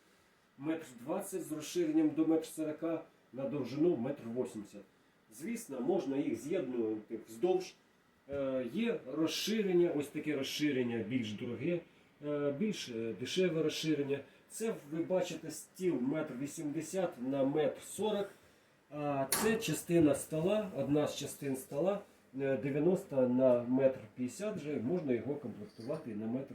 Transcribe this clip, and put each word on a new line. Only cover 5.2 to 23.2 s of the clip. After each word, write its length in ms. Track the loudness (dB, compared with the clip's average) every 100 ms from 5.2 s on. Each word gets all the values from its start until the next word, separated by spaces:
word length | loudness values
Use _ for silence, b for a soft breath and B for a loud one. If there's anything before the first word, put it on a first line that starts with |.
| _
Звісно, 460 | -12 -8 -8 -8 -4
можна 360 | 2 2 2 -2
їх 220 | 0 -2
з'єднувати 800 | -2 -2 -2 0 0 -2 -6 -10 -10
вздовж. 460 | -2 2 2 0 -12 _ _ _ _ -8
Е, 340 | -4 0 0 -2
є 280 | 0 0 0 -4
розширення, 760 | 0 0 0 0 2 4 6 6 4
ось 100 | -2
таке 300 | -4 -2 0
розширення 640 | -2 0 2 2 2 0
більш 340 | 0 0 -2
дороге, 480 | -4 -6 -4 0 -2 -4 B B -12 -4
е, 260 | 0 0 0
більш, 300 | 0 -2 -4
е, 260 | -4 -4 -4
дешеве 420 | -4 2 2 4
розширення. 560 | 0 0 0 0 0 -2 -6 B B
Це 240 | -6 -4 -4 -6
ви 100 | -4
бачите 480 | 0 0 0 -4 -10
стіл 440 | -12 -12 -4 0 2
метр 340 | 2 0 -2 -4
вісімдесят 720 | -8 -6 -6 -4 -4 -2 -2 -2 -2
на 140 | 2
метр 380 | 2 4 2 0
сорок. 480 | -8 -4 0 0 -2 -8 b b b b _
А 360 | -6 -2 0 0
це 260 | 2 2 2
частина 580 | 0 -2 2 6 6
стола, 560 | 4 0 0 2 2 0 -2
одна 300 | 2 2 2
з 100 | -2
частин 400 | -8 -6 -4 -4
стола, 440 | -4 -2 0 0 -4 B B -4
е, 160 | 0 0
дев'яносто 720 | 0 2 4 2 0 2